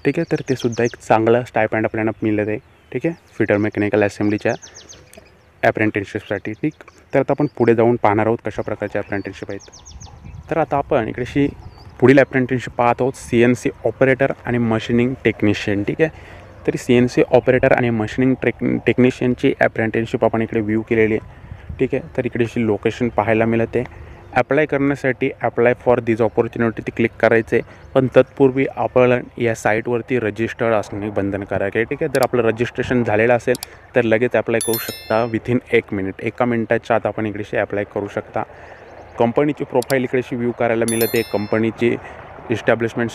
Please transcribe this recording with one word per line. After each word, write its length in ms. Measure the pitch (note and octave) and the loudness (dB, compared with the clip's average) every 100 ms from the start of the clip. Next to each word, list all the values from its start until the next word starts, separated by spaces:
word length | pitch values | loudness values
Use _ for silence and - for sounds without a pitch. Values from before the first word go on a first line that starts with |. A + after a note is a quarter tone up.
| C#3+ | -2
ठीक 140 | C#3 | -2
आहे, 120 | E3 | -4
तर 100 | D3+ - | -4 -4
ते 60 | C3 | -4
सुद्धा 280 | B2 A#2 | -2 -2
एक 120 | A#2+ - - | -2 -4 2
चांगलं 360 | A2+ A2+ A#2 | 4 6 4
stipend 420 | B2 A#2 A2 A2 A2 | 2 -2 0 0 -2
आपल्याला 260 | A2+ A2 G#2+ | -2 -4 -2
मिळत 240 | A2 G#2 G#2+ | -2 0 -2
आहे. 280 | G#2+ _ _ _ | -4 _ _ _
ठीक 120 | B2+ E3 | -6 -4
आहे, 100 | E3 _ - | -6 _ -4
Fitter 200 | A2 G#2 | 0 2
mechanical 460 | G#2+ G2 G#2 G2+ | 0 -2 0 2
असेंब्लीच्या 500 | G2+ - G#2 G#2 A2 A#2 - - - - - - - _ _ _ | 0 0 -2 0 -2 -4 -10 -20 -20 -20 -20 -20 -20 _ _ _
अप्रेंटिसशिपसाठी. 880 | A#2 - G#2+ G#2 G2 G#2 - G2+ - | 0 2 -2 -2 -6 -10 -6 -8 -6
ठीक, 200 | G#2+ D3+ - - - _ | -6 -6 -6 -20 -20 _
तर 60 | C#3 | -2
आता 120 | C#3 | 0
आपण 140 | C#3 D3 - | 0 -2 0
पुढे 180 | A#2 A2+ | 2 4
जाऊन 200 | A#2 A#2+ | 4 4
पाहणार 300 | G#2+ G#2 G#2+ | 2 2 2
आहोत 120 | A#2 - | 0 -4
कशा 160 | G#2 | -8
प्रकारचे 380 | A2 G#2+ G#2 G#2 | -8 -6 -6 -6
apprenticeship 520 | G2 G2+ G2 F#2+ G#2+ | -6 -8 -8 -12 -12
आहेत. 80 | G2+ - - - - - - - - - | -14 -16 -20 -20 -20 -20 -20 -18 -18 -6
तर 60 | D#3 | -4
आता 200 | D3+ C#3+ | -2 -2
आपण 300 | - D3 G#2+ | 0 -2 -2
इकडेशी 400 | A#2 A#2+ D3 C#3+ - - - - - | -6 -4 0 -2 -2 -20 -20 -20 2
पुढील 200 | B2 C#3 | 6 6
apprenticeship 540 | B2+ C3 B2 B2+ B2 | 6 2 -2 -4 -6
पाहत 220 | - A#2+ A#2 | 0 0 2
आहोत, 140 | B2+ C3 | -2 -4
सीएनसी 540 | - A#2+ A#2 B2 C3+ - A#2 | -2 2 2 2 -4 -4 -6
operator 460 | - C3+ C3 C3+ - - | 0 2 2 0 -2 -4
आणि 120 | A#2+ | -2
मशीनिंग 560 | A#2 A2 - A#2+ B2 C3+ - | 0 -2 0 0 0 0 -2
technician. 580 | G#2 G#2+ G2+ - G2+ | 0 0 0 -2 -4
ठीक 180 | G2+ - | -4 -2
आहे, 80 | D#3+ - - - - - - | -2 -2 -20 -20 -20 -6 -4
तरी 100 | - | -4
सीएनसी 440 | - B2 B2 - - | 2 4 4 2 4
operator 400 | B2+ B2 B2+ C3 | 4 4 2 4
आणि 180 | - B2 | 2 0
मशीनिंग 460 | A#2 G#2+ - C3 B2+ | -2 -4 0 0 0
टेक-, 340 | A#2+ - B2+ B2 A#2+ | -2 -2 -4 0 0
टेक्निशियनची 680 | A#2 B2 - B2+ B2 C3+ - | 4 2 2 -2 0 -2 2
apprenticeship 640 | B2 - A2+ A2+ A2+ B2 A2+ | 0 0 -4 -2 -4 -2 0
आपण 160 | A2+ | 0
इकडे 180 | A2 A2+ | -2 -2
व्ह्यू 220 | G#2 A2 | -2 -2
केलेली 320 | A2 A2+ A2 | 0 2 2
आहे. 160 | G#2+ - - - - - - | 0 -6 -20 -20 -20 -16 -4
ठीक 160 | C3 C3+ | -2 -2
आहे, 220 | - - | -6 -6
तर 80 | B2 | -6
इकडेशी 400 | A#2 A#2 - A2+ | -2 -4 0 -2
location 440 | G2+ A#2 - A#2+ | 0 -2 -2 -2
पाहायला 360 | G#2+ G#2 A2 A2+ | 0 2 2 2
मिळते. 600 | A2+ A2+ A2+ B2+ - - - - | 0 0 -4 -6 -12 -20 -20 -6
apply 320 | - - C#3 D#3 | -2 0 0 0
करण्यासाठी 640 | C#3 C#3 C#3 C3+ B2 C3 - | 0 0 0 -2 -2 -4 -2
apply 300 | A#2+ - A#2 B2 - | -4 2 2 2 2
for 120 | B2 | 0
this 180 | A#2 A2 | 2 0
opportunity 600 | A2 - A#2 A#2+ A#2 A2 | 0 0 -2 0 -2 -2
ते 140 | - - | -8 -2
click 160 | A#2 - | -2 2
करायचं 360 | A2+ A2+ A2+ A#2+ | 4 4 2 -2
आहे, 360 | - - - | -2 -16 -2
पण 140 | C3+ C3 - | 0 4 4
तत्पूर्वी 500 | C3 - C3+ C3 C3+ - | 4 4 2 4 -4 -2
आपल्याला 440 | A#2 B2+ B2 B2 - - | 0 4 4 2 -2 -4
या 180 | A#2 A2+ | -2 0
साईटवरती 640 | A#2+ G#2+ A#2+ A#2+ A2+ B2 | 0 0 -2 -4 -2 -2
रजिस्टर्ड 540 | A2 G2+ A2+ - A#2 | -2 -2 -4 -2 0
असणे 360 | A2 G2 G#2 G#2+ | 0 -2 -8 -6
बंधनकारक 640 | G2+ G2 G2 G2 G2 G2 A2+ | -4 -4 -4 -4 -4 -2 -2
आहे. 80 | |
ठीक 140 | A#2 C#3+ | -4 -4
आहे, 60 | D#3+ C3+ | -2 0
जर 60 | |
आपलं 200 | A#2+ B2 | 0 2
registration 640 | A2+ A2 A#2+ - B2 B2+ | 0 0 -4 -4 -2 0
झालेलं 300 | A2+ G#2+ A#2 | 2 2 2
असेल 220 | A#2+ - B2 - - - C3 | 2 0 -4 -4 -18 -4 0
तर 60 | |
लगेच 300 | A2+ A2 B2 | 2 2 2
apply 280 | A2+ G#2+ A#2 | 0 0 -2
करू 180 | A2 A2+ | -2 -6
शकता 480 | - G#2 - A2 A#2+ | -6 -12 -2 -2 0
within 320 | A2 - B2 - | -4 0 -2 2
एक 120 | A#2 - | 0 0
minute, 220 | G2+ F#2+ F#2 | -4 -4 -6
एका 260 | A2+ - B2 | -8 -2 0
मिनिटाच्या 500 | A#2 A2 A#2 - A2+ | 0 0 -2 0 0
आत 100 | G#2+ | 0
आपण 200 | G#2 A2 | -4 -6
इकडेशी 320 | G2+ G2+ A#2+ | -6 -6 -4
apply 260 | G2+ G2+ G#2 G#2+ | -2 -2 -4 -6
करू 120 | G2+ | -6
शकता. 360 | - - A2+ - - - - - - - - | -8 -6 -8 -8 -14 -20 -20 -20 -20 -20 0
कंपनीची 440 | A#2 A#2 D3 C#3+ | 0 2 0 -2
profile 400 | C#3+ C3 A#2+ C3+ | -2 -2 0 -2
इकडेशी 320 | B2+ C3 B2 B2+ | 0 -2 -4 -4
view 160 | A#2+ | -4
करायला 340 | A2+ A#2 A2+ A#2 | -2 -2 0 0
मिळते, 320 | A2+ A2+ A#2 G#2+ | 0 0 0 -2
कंपनीची 640 | G2+ G#2 A2+ A2+ G#2+ A#2 A#2+ - - - - - | -4 -2 0 -2 0 -2 -2 -8 -18 -20 -20 -6
establishment 600 | A2+ - A2+ A#2 A#2+ A#2 | -2 0 0 0 -4 -6